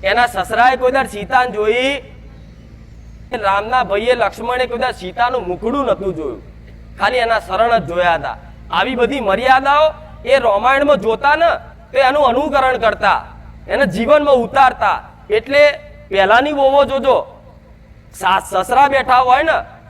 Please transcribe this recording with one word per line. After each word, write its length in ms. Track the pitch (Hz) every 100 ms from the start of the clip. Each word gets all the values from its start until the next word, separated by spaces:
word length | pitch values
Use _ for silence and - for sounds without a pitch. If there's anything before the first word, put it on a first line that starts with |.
એના 240 | 190 214 240
સસરાએ 500 | 202 180 220 247 254
કોઈ 140 | 254
દાડ 160 | 262 240
સીતાને 440 | 208 202 254 247
જોઈ, 520 | 208 214 233 262 285 - - - - - - - - - - - - -
રામના 520 | 240 202 196 214 254
ભાઈએ 320 | 208 202 233 247
લક્ષ્મણે 520 | 233 226 226 247 247
કોઈ 120 | 233
દાડ 120 | 254
સીતાનું 560 | 233 185 185 240 254 180
મુખડું 380 | 180 220 285 262
નહોતું 300 | 190 190 160
જોયું, 260 | 147 113 - - - - - -
ખાલી 180 | 196 254
એના 220 | 233 226
શરણ 400 | 196 190 226 233
જ 80 | 151
જોયા 300 | 170 175 165
હતા. 200 | 139 117 - - -
આવી 240 | 165 202 247
બધી 240 | 233 277
મર્યાદાઓ 760 | 214 196 254 262 269 294 311 - - - 226
એ 140 | 269
રામાયણમાં 580 | 240 202 240 269 285 277
જોતા 380 | 202 220 277 302
ને 140 | 330 - - - -
તો 60 | 254
એનું 280 | 269 285 277
અનુકરણ 520 | 233 302 277 262 254
કરતા, 480 | 220 - 208 151 - - - - -
એને 180 | 196 269
જીવનમાં 480 | 170 233 294 294 262
ઉતારતા. 600 | 233 269 262 240 214 147 - - -
એટલે 500 | 208 226 277 294 285 - - -
પહેલાની 420 | 196 196 226 277
વોવો 340 | 294 269 277 285
જોજો, 420 | 269 269 220 - - - - - - - - -
સાસ 300 | - 185 190 190
સસરા 400 | 196 185 247 277
બેઠા 280 | 277 254 254
હોય 260 | 254 254
ને 140 | 320 254 - - -